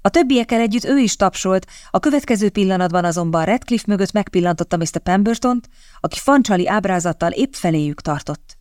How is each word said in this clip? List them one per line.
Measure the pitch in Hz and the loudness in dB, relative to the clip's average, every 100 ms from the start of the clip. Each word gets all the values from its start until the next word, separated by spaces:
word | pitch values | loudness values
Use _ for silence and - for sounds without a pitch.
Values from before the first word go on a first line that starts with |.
A | 202 | 2
többiekkel | 320 269 254 226 226 | 2 2 2 0 0
együtt | 233 226 | 0 -2
ő | - 277 | 0 2
is | 233 - | 2 2
tapsolt, | 190 - 185 190 - - - | -2 0 -2 -2 -2 -20 -6
a | - | -2
következő | 302 285 - 220 208 | 0 0 0 0 0
pillanatban | 208 190 185 180 175 | 2 0 2 0 0
azonban | 175 165 170 165 | 0 -2 -2 0
Redcliffe | 160 240 - 233 - | 0 -2 0 -4 -2
mögött | 202 190 | -2 0
megpillantotta | 208 196 185 175 170 170 170 | -2 -2 0 0 0 -2 -2
mister | 165 - | -2 -4
Pembertont, | - 185 208 233 254 247 - - - - | 0 0 2 0 0 -2 -6 -20 -20 -8
aki | - - | -8 -4
fancsali | - 277 240 190 175 | 2 4 4 2 2
ábrázattal | 202 196 180 175 160 170 | 0 0 -2 -2 -2 -2
épp | - 269 | 0 -4
feléjük | - 180 160 147 147 | -2 -2 0 -2 -4
tartott. | - 143 - 147 - - | -6 -6 -6 -10 -12 -20